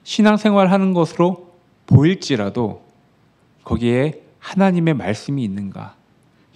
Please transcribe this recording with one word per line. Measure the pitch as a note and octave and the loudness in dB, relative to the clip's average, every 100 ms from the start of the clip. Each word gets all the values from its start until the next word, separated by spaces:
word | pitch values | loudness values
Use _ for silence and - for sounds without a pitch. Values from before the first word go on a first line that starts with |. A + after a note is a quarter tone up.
신앙생활하는 | - - G#3+ G#3 G#3+ G3+ F#3+ G3 F#3+ | -10 2 2 4 2 2 4 2 2
것으로 | F3 D#3+ - F3 F#3+ - _ _ _ - | 0 -2 2 0 0 -12 _ _ _ 2
보일지라도 | B2 D3+ F#3+ - C3 G2+ A2 A2 F#2+ _ _ _ _ _ _ _ _ | 4 4 0 -2 -2 -2 -4 -6 -6 _ _ _ _ _ _ _ _
거기에 | - - A#2+ B2 D3 D#3 _ _ | -8 -4 0 0 -2 -6 _ _
하나님의 | - F#3+ G3 F3 E3 C#3+ | -8 0 2 2 0 -2
말씀이 | - G#2+ - C#3 | -4 -8 -6 -6
있는가, | A2+ G2 G2+ F#2 G#2+ - _ _ _ _ _ | -6 -6 -10 -12 -18 -20 _ _ _ _ _